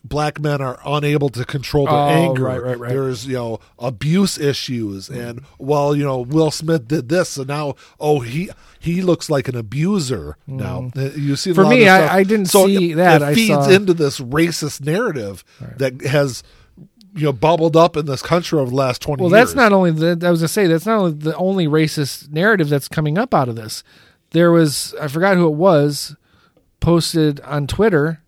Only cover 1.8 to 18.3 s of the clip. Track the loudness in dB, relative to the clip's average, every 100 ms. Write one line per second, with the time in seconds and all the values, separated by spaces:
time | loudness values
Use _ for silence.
1.8 | 2 2 4 2 2 0 -2 -4 -6 -6
2.8 | -4 -4 -2 -6 -6 -6 -6 -10 _ _
3.8 | -8 -4 0 2 0 0 -2 -2 -6 -6
4.8 | -6 -8 -12 -12 -12 -14 -18 _ -2 0
5.8 | 0 0 -2 -4 -2 0 0 -2 -2 -4
6.8 | -2 -6 0 -2 -2 -6 -8 -6 -6 -10
7.8 | -18 _ -2 0 -2 -8 -8 -12 -20 _
8.8 | -4 -2 0 0 0 -2 -2 -8 -6 -4
9.8 | -2 -2 -2 -6 -8 -14 -12 -8 -6 -6
10.8 | -8 -6 -6 -4 -4 -2 0 4 4 6
11.8 | 8 6 6 2 2 2 2 4 4 4
12.8 | 0 2 4 4 4 2 2 2 4 4
13.8 | 4 0 0 -2 -4 0 0 -2 -8 -6
14.8 | -4 -2 -2 -6 -8 -12 _ _ -18 -4
15.8 | -4 -4 -2 0 0 -4 -18 -20 _ -20
16.8 | -20 _ -16 -4 -2 2 0 2 2 4
17.8 | 4 2 -6 -8 -2